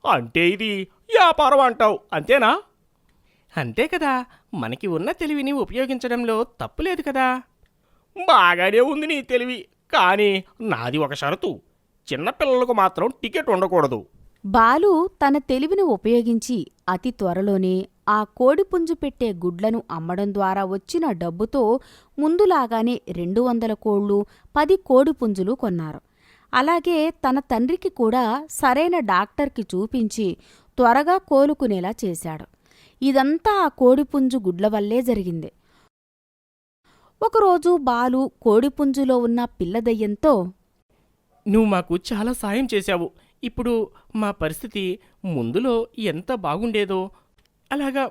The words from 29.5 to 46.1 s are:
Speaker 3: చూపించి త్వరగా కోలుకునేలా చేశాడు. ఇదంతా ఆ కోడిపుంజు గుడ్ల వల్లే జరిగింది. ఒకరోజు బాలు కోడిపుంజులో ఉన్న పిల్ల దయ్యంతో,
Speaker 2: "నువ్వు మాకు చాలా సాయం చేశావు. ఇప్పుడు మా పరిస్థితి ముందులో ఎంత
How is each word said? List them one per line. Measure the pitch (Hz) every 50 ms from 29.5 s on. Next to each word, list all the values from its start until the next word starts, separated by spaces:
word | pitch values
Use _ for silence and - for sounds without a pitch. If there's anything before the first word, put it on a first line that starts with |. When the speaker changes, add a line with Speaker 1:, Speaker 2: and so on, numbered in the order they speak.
| - -
Speaker 3:
చూపించి | 202 - - 180 208 226 - 254 226 208 - - 214 185 165 _ _ _ _ _ _ _ _
త్వరగా | - 247 233 240 269 294 320 359 381
కోలుకునేలా | _ - 302 269 277 294 302 _ 277 233 202 185 175 190 226 - -
చేశాడు. | 190 170 165 - 165 156 156 - _ _ _ _ _ _ _ _ _ _ _
ఇదంతా | 254 269 262 269 262 277 311 330 _ 440 415 392 349
ఆ | 294
కోడిపుంజు | _ - 254 247 262 269 294 - - 285 262 262 254 262
గుడ్ల | 196 185 180 175 202 214
వల్లే | 214 208 202 208 226 247
జరిగింది. | 254 247 233 202 185 180 170 165 156 - _ _ _ _ _ _ _ _ _ _ _ _ _ _ _ _ _ _ _ _ _ _ _ _ _ _ _ _ _ _ _ _ _ _
ఒకరోజు | 415 453 - 440 415 381 359 339 - 349 359
బాలు | 330 277 254 240 233 247 254 247 262 269 277 _ _
కోడిపుంజులో | - 233 208 220 240 285 - - 294 277 262 277 277 254 254 240
ఉన్న | 240 240 233 240 240
పిల్ల | 233 _ _ 185 170 196 233
దయ్యంతో, | 226 240 233 214 220 208 208 - - 311 277 202 175 180 185 _ _ _ _ _ _ _ _ _ _ _ _ _ _ _ _ _ _ 208
Speaker 2:
"నువ్వు | 196 226 226 214
మాకు | 196 180 175 - 170
చాలా | 180 _ - 240 202 214 240
సాయం | 254 - - 202 202 240 269 240 220
చేశావు. | 202 196 - 190 170 170 - _ _ _ _ _ _ -
ఇప్పుడు | 240 - - 233 240 240 226 214 - _ - _ _ -
మా | 220 214 202
పరిస్థితి | 202 _ 160 156 160 - - 220 - 202 190 180 180 - _ _ _ _ -
ముందులో | 190 165 135 117 117 123 185 247 262 233 226 226 - _ -
ఎంత | 214 190